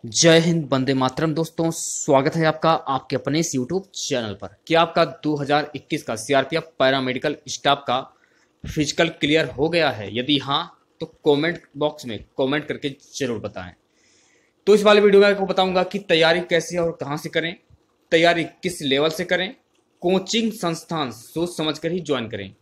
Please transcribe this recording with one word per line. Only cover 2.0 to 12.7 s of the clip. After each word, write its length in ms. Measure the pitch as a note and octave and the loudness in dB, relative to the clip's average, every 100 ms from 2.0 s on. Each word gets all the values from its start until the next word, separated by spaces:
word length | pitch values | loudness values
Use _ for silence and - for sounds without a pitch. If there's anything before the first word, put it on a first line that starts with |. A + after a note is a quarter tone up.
| - C#3 C3+ E3 | 2 4 4 0
है 80 | |
आपका 280 | D#3+ D#3 D#3+ | 0 2 0
आपके 440 | D#3+ - C3+ - C3+ | 0 0 -6 -4 -6
अपने 240 | C#3 D3 | -2 -2
इस 160 | E3 C3 | -2 -4
YouTube 260 | B2 F3+ F#3+ | -4 -6 -6
चैनल 380 | - - C3 A2 | -12 -4 -4 -4
पर। 140 | G2 F#2+ _ - | -8 -12 _ 0
क्या 140 | D#3+ | 2
आपका 240 | E3+ E3+ | 2 2
दो 320 | E3 - D3+ D3+ | -2 -2 -4 -4
हज़ार 360 | C3+ D3 D3 C3+ | 0 0 0 -10
इक्कीस 260 | _ D3+ | _ -8
का 140 | - A2+ | -6 -8
सीआरपीएफ़ 480 | - C#3 C3 D#3+ D#3+ _ | 0 0 2 -4 -6 _
पैरामेडिकल 580 | C3 C3+ B2+ B2+ D3+ C#3+ - | 2 2 -2 -2 -4 -6 -10
स्टाफ 360 | - D3 C#3+ - | -2 0 0 0
का 300 | B2 C3+ _ _ _ _ _ - | -4 -4 _ _ _ _ _ -10
फिजिकल 340 | - D3 - E3 | -4 -4 0 -2
क्लियर 380 | D#3+ C#3+ D#3 D3+ | 0 0 2 0
हो 220 | A#2+ D#3+ | -2 0
गया 220 | E3+ D3+ | 2 0
है? 280 | A2 G2 G#2+ | -2 -6 -6
यदि 200 | B2+ C#3+ | -2 -2
हाँ, 400 | B2+ C#3+ F3+ _ _ _ | 0 -4 -4 _ _ _
तो 60 | D#3+ | -14
कमेंट 560 | _ D#3 C#3+ E3 E3+ _ C#3 | _ 2 2 2 -4 _ -4
बॉक्स 300 | D3+ D3 B2+ | -4 -4 -10
में 180 | G#2 - - | -10 -12 -4
कमेंट 280 | C3 D3 | -2 -2
करके 300 | D3 | -4